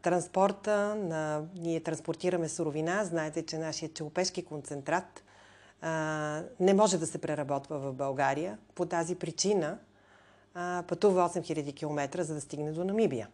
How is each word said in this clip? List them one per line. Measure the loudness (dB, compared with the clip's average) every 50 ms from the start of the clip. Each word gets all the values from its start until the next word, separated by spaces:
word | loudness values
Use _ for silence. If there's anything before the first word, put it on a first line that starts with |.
транспорта, | 2 4 2 2 0 0 2 4 4 4 2 0 0 2 2 2 2 0 0
на... | -2 -2 -2 -2 -2 0 0 -2 -2 -4 -6 -10
ние | -6 -2 -2 -2 0
транспортираме | -2 -2 -4 -4 -4 -6 -4 0 0 0 0 2 -2 -2
суровина. | -2 -2 -2 -2 0 0 0 0 0 0 0
Знаете, | 0 -2 -2 -2 -2 -4 -4 -6
че | -4 -6 -4
нашият | -4 -4 -4 -6 -8 -8 -8
челопешки | -8 -8 -4 -2 0 0 0 -2 -6 -8
концентрат, | -8 -10 -10 -8 -8 -10 -8 -2 0 0 0 0 -4 -18 -20 _ -20 -20 -20 -20 -20 -20 -20 -20 -20 -18 _
а, | -4 -2 -2 0 0 -2 -2 -2 -2 -2 -4 -4 -6 -10 -2 4
не | 6 6 8
може | 8 8 6 6 2
да | 0
се | -2 -4 -6
преработва | -4 -2 -2 -2 0 0 -2 -2 -2 -4 -6 -6
в | -4 -6
България. | -4 -2 -2 -2 0 2 2 2 2 2 -2 -4 -6 -10 -16 _ -4
По | -4 -2
тази | 0 2 0 0 0 -2
причина, | -4 -4 -6 -2 0 2 4 4 4 2 0 -4 -6 -12 _ _ _ -20 -20 -20 -20 -20 -20 -20 -20 -20 _ _
а, | -6 -4 -2 -2 -4 -2 -2
пътува | -2 4 6 6 6 6 4
осем | 4 2 -2
хиляди | -4 -2 -4 -4 -4 -6
километра, | -6 -6 -4 -2 0 0 -2 -2 -2 -4 -2
за | -2 -2
да | -6
стигне | -6 -6 -6 -4 -4 -2
до | -2 -2 -2
Намибия. | 0 2 4 4 4 2 0 -6 -8